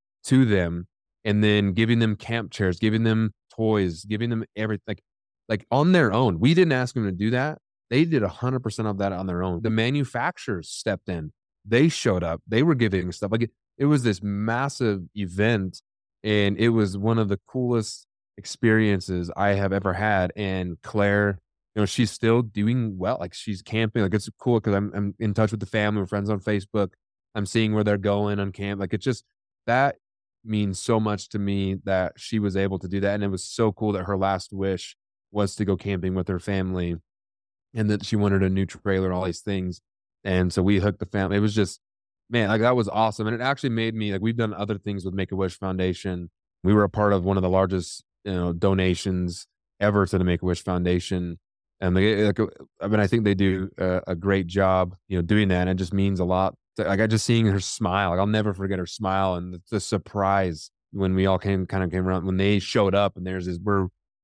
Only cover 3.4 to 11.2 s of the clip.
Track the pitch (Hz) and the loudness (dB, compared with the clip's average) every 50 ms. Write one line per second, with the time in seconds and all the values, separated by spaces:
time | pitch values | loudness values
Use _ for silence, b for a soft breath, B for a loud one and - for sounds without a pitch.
3.4 | _ _ - - 110 110 110 104 95 90 80 82 - 101 107 104 117 117 117 113 | _ _ -6 -2 0 2 2 2 2 0 -2 -6 -6 -6 -4 -4 -2 -2 -4 -4
4.4 | 107 - _ 104 110 107 107 98 - - 101 - _ _ _ _ _ _ _ _ | -6 -8 _ -6 -4 -4 -4 -6 -6 -8 -10 -10 _ _ _ _ _ _ _ _
5.4 | _ - 110 101 - _ 117 135 156 175 185 175 143 110 95 117 131 208 175 156 | _ -4 -4 -4 -2 _ 0 2 4 4 4 4 4 4 4 2 2 2 2 2
6.4 | - 156 170 175 185 165 135 127 127 120 - 123 107 98 90 87 104 110 123 123 | 2 4 4 4 4 4 2 0 -2 -2 -2 -2 -2 -2 -2 -2 -2 0 0 0
7.4 | 135 151 156 - _ _ _ _ _ _ 117 139 170 170 160 123 104 90 - - | -2 -4 -6 -8 _ _ _ _ _ _ 0 2 2 2 2 0 0 -2 -2 -4
8.4 | 120 127 131 127 127 110 - - 110 107 101 95 101 98 95 90 95 92 90 87 | -4 -2 -2 -2 -4 -4 -4 -2 -2 -2 -2 -2 -2 -2 -2 -2 -4 -4 -2 -2
9.4 | 92 92 87 85 110 127 110 110 113 123 139 147 139 - - 120 127 175 - - | -2 -2 -2 -2 -2 0 0 0 0 0 0 0 -2 -2 -4 -4 -4 -4 -6 -6
10.4 | - - 104 87 78 - - - - 110 98 - - - 92 82 | -6 -6 -6 -6 -8 -10 -14 -6 -4 -4 -4 -4 -4 -6 -6 -6